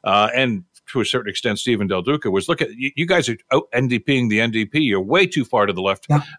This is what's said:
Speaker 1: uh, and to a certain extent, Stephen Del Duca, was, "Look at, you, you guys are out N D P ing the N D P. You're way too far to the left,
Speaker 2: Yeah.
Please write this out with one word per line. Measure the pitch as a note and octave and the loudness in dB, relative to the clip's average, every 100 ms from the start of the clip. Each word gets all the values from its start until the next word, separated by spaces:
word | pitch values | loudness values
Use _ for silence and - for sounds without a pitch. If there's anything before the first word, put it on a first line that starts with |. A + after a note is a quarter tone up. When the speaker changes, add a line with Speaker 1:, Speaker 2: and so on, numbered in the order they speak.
Speaker 1:
uh, | G#2+ G2+ G#2+ | 0 2 2
and | B2 B2+ G#2 F2 _ - | 2 0 -2 -8 _ -6
to | C3 | -4
a | G#2 | -2
certain | - G#2 | -2 -4
extent, | F#2 A2+ G#2 | -4 -2 -2
Stephen | B2 A2 G2 | 0 0 0
Del | F#2 | -2
Duca, | F2+ D3 G#2+ | 0 -2 0
was, | F#2+ F#3 | -2 0
"Look | E3 | -2
at, | A#2 | -4
you, | A2+ C3+ | -6 -8
you | D3 E3+ | -4 0
guys | F3+ B2+ | 0 0
are | A2+ _ | -4 _
out | C3 - | -2 0
N | B2 C3 | -2 0
D | A#2+ | 0
P | - C3+ | 2 2
ing | A#2+ | 2
the | G#2+ | 2
N | A#2 | 2
D | A2 G#2+ | 0 -2
P. | D3+ | 0
You're | C#3 G2 | 0 0
way | G2 F3 F#3 | 0 2 2
too | D#3 | 0
far | A2+ A#2 | 0 2
to | G2+ | 2
the | F#2 | 0
left, | F#2+ G2 - | -2 -2 0
Speaker 2:
Yeah. | D3 C#3+ | 0 0